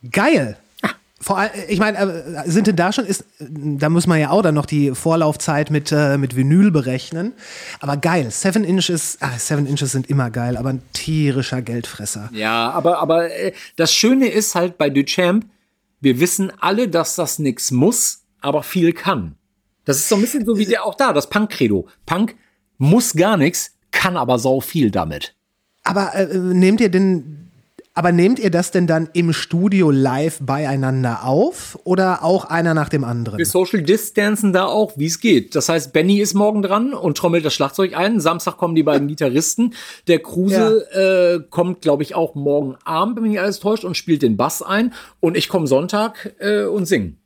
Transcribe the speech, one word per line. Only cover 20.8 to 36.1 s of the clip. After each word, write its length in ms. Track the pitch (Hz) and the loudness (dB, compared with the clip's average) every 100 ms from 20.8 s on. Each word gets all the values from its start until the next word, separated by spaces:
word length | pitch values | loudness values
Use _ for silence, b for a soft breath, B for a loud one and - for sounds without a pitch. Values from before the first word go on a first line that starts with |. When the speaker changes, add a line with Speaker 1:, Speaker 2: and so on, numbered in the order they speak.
| 190 | -2
Speaker 2:
auch 80 | |
da, 200 | - 269 | 0 2
das 160 | 147 - | 2 0
Punk-Credo. 560 | 208 214 - 120 98 85 b - | -2 -2 0 0 0 -4 b -6
Punk 300 | 170 220 - b b b _ | -2 -2 -4 b b b _
muss 360 | 139 214 240 | 4 4 2
gar 240 | 160 185 208 | 0 2 4
nix, 340 | 147 - - _ _ | 2 0 -10 _ _
kann 280 | - 185 175 | -2 -2 -2
aber 200 | 123 127 | 0 0
sau 240 | 127 135 | 2 0
viel 300 | - 165 120 | 0 0 0
damit. 420 | 95 80 73 - _ _ _ _ _ | 0 -4 -8 -12 _ _ _ _ _
Speaker 1:
Aber, 300 | - 185 196 | -4 -2 -2
äh, 140 | - 185 185 | -2 -2 -2
nehmt 420 | 180 180 185 214 | 0 4 4 4
ihr 80 | 226 | 2
denn, 600 | 185 190 180 139 147 170 _ _ - - - | 2 2 0 -4 -18 -20 _ _ -20 -10 -2
aber 160 | 170 | 2
nehmt 260 | 175 180 262 | 4 4 4
ihr 120 | 214 | 2
das 180 | 170 180 | 0 0
denn 140 | 190 175 | 0 2
dann 220 | 160 160 | 0 0
im 200 | 175 170 | 0 0
Studio 560 | 160 - 170 196 190 165 | 0 -2 0 2 4 4
live 500 | 139 131 127 160 - | 4 2 0 -2 -4
beieinander 840 | 139 139 151 135 131 131 123 113 | -4 -4 -2 -2 0 0 0 -2
auf 560 | 120 139 269 - - - - | 0 2 2 -2 -16 -12 -2
oder 380 | 185 185 185 | 2 2 0
auch 220 | 165 185 - | 2 0 0
einer 280 | 165 170 160 | 0 2 2
nach 140 | 151 | 0
dem 140 | 151 | -2
anderen? 340 | 120 120 113 104 | -2 -4 -4 -4
Speaker 2:
Wir 60 | 165 | 0
social 340 | 180 185 214 | 0 0 0
distancen 720 | 151 214 - - 208 214 202 | 2 2 2 -2 0 2 2
da 120 | 185 185 | 2 2
auch, 280 | 202 214 - | 0 -2 -2
wie 80 | 151 | -4
es 120 | 165 | 0
geht. 360 | 233 147 101 147 | 4 4 2 -4
Das 140 | - | 0
heißt, 220 | 165 135 | -2 0
Benny 260 | 156 175 | 0 4